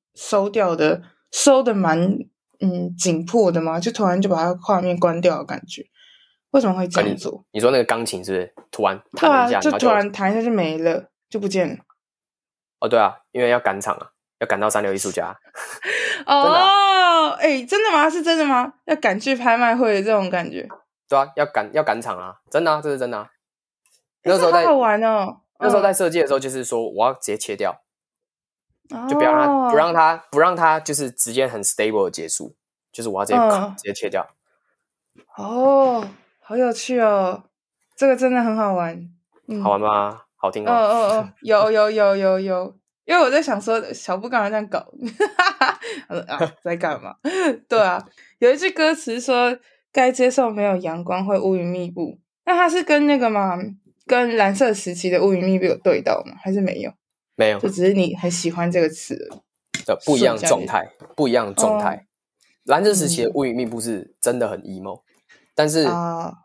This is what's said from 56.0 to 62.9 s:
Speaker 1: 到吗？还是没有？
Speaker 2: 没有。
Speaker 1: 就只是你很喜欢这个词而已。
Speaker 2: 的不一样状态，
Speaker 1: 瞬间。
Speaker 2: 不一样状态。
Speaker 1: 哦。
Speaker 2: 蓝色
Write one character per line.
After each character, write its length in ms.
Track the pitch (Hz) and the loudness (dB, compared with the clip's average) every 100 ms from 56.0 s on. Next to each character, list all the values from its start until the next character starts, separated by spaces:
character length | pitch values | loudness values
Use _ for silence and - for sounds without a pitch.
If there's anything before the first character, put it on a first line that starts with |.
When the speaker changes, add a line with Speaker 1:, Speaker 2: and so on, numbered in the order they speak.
Speaker 1:
到 220 | - - | 0 -2
吗？ 100 | - - | -4 -10
还 120 | 190 | -6
是 80 | 196 | -2
没 180 | 190 - | -2 -4
有？ 120 | - - _ _ _ | -10 -12 _ _ _
Speaker 2:
没 160 | - 110 | -2 0
有。 80 | 101 | 0
Speaker 1:
就 100 | 196 | -4
只 160 | 190 | 0
是 80 | 185 | 0
你 220 | 202 180 - | 2 0 -4
很 140 | 175 | -6
喜 200 | 175 170 | -4 -6
欢 200 | 175 175 | -4 -2
这 100 | 175 | 0
个 80 | 160 | 0
词 260 | 160 - | -4 -12
而 220 | - - - | -14 -14 -20
已。 480 | _ _ _ - | _ _ _ -10
Speaker 2:
的 140 | - - - | -6 -4 0
不 100 | 135 | 2
一 40 | |
样 180 | 123 113 | 2 2
状 260 | 151 101 | 2 0
态， 200 | 98 98 - - | 0 -4 -4 -12
Speaker 1:
瞬 100 | - | -10
间。 0 | - | -2
Speaker 2:
不 120 | 135 | 0
一 40 | |
样 220 | 120 104 | 0 0
状 240 | 104 - 214 | 0 2 2
态。 180 | 98 - | -2 -6
Speaker 1:
哦。 40 | _ _ _ _ _ _ | _ _ _ _ _ _
Speaker 2:
蓝 200 | - 147 | 0 2
色 100 | 214 | 2